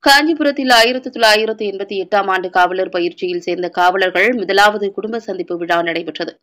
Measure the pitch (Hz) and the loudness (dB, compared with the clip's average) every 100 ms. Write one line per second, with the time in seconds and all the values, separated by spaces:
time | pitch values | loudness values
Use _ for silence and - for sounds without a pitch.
0 | - 277 302 311 294 277 262 240 233 254 | 4 4 4 0 0 0 2 4 4 0
1 | - - 220 214 220 214 208 190 196 202 | -8 0 2 4 0 -4 -6 -6 -6 -6
2 | 180 208 190 185 180 185 180 185 185 180 | -2 0 0 -2 0 2 2 0 -4 -2
3 | 175 - 180 175 175 175 180 175 180 190 | -4 -4 -6 -4 -4 -4 -4 0 2 2
4 | 185 180 208 254 185 196 208 208 202 196 | 0 2 0 0 -2 4 4 2 -6 -6
5 | 214 226 214 185 175 175 170 170 170 165 | -8 -8 -8 -10 -8 -8 -2 -2 -2 -4
6 | 165 156 170 - | -8 -10 -10 -12